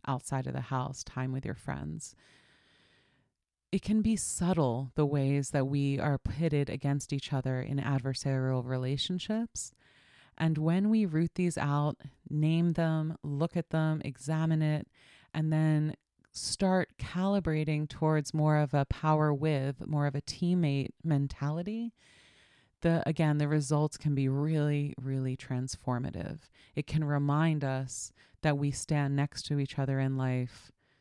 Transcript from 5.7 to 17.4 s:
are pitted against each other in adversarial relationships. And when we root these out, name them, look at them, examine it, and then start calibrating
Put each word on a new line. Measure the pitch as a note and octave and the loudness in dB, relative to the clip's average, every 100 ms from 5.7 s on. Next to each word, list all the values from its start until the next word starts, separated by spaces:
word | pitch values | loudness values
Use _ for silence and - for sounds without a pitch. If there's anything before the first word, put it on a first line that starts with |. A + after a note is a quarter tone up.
| C#3+ C#3 C#3 | 0 0 0
are | D3+ C#3 | 0 -2
pitted | - C3 E3 D3 C#3 | -2 -2 0 2 0
against | C#3 C#3 C#3+ - | -2 -2 -2 -2
each | C#3 - | -6 -2
other | C3+ C3 B2+ | -2 -2 -4
in | - C#3 | -2 -2
adversarial | C3+ C#3 B2+ C3 C#3 C3+ C3 B2+ B2 | 0 0 -2 -4 -2 0 0 0 -2
relationships. | B2+ B2+ C#3+ F3+ F3+ - G#3+ A#3 - - - _ _ _ _ - - | -4 -2 -2 -2 -4 -4 -4 -4 -8 -12 -16 _ _ _ _ -20 -2
And | D#3+ D3+ | 0 2
when | D#3 F3 G#3 | 2 2 4
we | A3 G3+ | 4 2
root | D#3 E3 | 2 0
these | - F3 - | 2 0 0
out, | C#3+ C#3+ D3 - - - - | 0 2 0 -2 -10 -20 -4
name | D3 D3+ E3 E3+ | 2 4 4 4
them, | E3 E3 D#3+ D#3 - | 2 2 0 -2 -6
look | D3 C#3+ E3 F3 | -6 -2 -2 -2
at | - | -2
them, | D#3+ D#3 D#3 | 0 2 0
examine | - C3 C#3+ D#3+ D#3+ D#3 | -4 -8 -4 0 2 2
it, | D#3 D3+ - _ - - _ | 2 0 -4 _ -20 -20 _
and | D#3+ D#3 | -4 0
then | D#3 D#3 D3+ D3+ - _ _ _ | 4 4 4 2 -4 _ _ _
start | - - - F#3+ F#3 - - | -10 -8 0 2 2 0 -6
calibrating | - F3 G3 G3+ | -8 -2 0 2